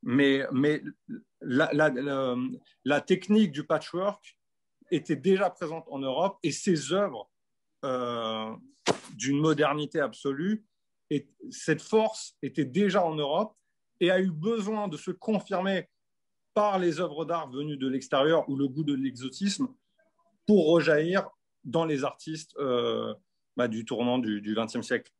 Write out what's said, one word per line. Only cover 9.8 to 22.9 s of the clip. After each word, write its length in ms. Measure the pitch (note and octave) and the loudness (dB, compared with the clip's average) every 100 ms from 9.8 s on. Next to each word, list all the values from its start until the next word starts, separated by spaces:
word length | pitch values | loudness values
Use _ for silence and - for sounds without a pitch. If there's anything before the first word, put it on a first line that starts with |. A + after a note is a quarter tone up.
| D3 E3 | -4 -2
absolue, 680 | C3+ - C#3 C3+ F#3 G#3+ _ _ _ _ _ | -4 -4 -6 -4 -2 -4 _ _ _ _ _
et 180 | D3 - _ - | -4 -4 _ -18
cette 300 | - - D#3 | -10 -2 -2
force 540 | - A3 A3 A3 - _ | 2 2 2 -2 -14 _
était 240 | C#3 - C3+ | -8 -4 -2
déjà 400 | B2+ G3+ F#3 E3+ | 2 2 2 0
en 100 | D#3 | 0
Europe 400 | C#3+ D#3+ A3 _ _ _ _ _ | -2 0 -2 _ _ _ _ _
et 100 | F3 | 2
a 80 | F#3 | 4
eu 120 | F#3+ | 2
besoin 560 | D#3 F3+ A3+ G3 G#3+ G#3 | 0 -2 -2 -2 -4 -4
de 100 | D3 | -6
se 140 | - | -8
confirmer 760 | F3+ - G#3 - F#3 F#3 F#3+ - _ _ _ _ _ _ | -8 -2 -2 -2 -2 0 -2 -4 _ _ _ _ _ _
par 240 | - G#3 F#3+ | 0 2 2
les 220 | F3 D#3 | 0 0
œuvres 260 | F3 D3 D#3+ | -4 -4 -4
d'art 240 | E3+ D3 | -4 -4
venues 280 | B2+ D3+ D3 | -8 -6 -4
de 100 | C3 | -2
l'extérieur 600 | C3 B2+ C#3+ C#3+ D#3+ - | -2 0 2 4 4 2
ou 60 | C#3 | 0
le 120 | C#3 | 0
goût 160 | C3 | 0
de 100 | D3+ | -2
l'exotisme 720 | C#3 C3+ A#2 C3 - G3+ G3 B2+ - _ _ _ _ _ _ - | 0 -2 -4 -10 -2 -2 0 -4 -6 _ _ _ _ _ _ 6
pour 220 | G#3 D#3 | 6 8
rejaillir 640 | E3+ D3+ D3+ D#3+ F#3+ - _ _ _ | 6 6 4 4 0 -2 _ _ _
dans 220 | D3 D#3+ E3 | -4 -2 0
les 180 | C#3+ | 0
artistes, 520 | C3+ - - D#3 D#3 - | -2 -6 -12 -12 -12 -6
euh, 580 | C#3 B2 A#2 | -2 0 0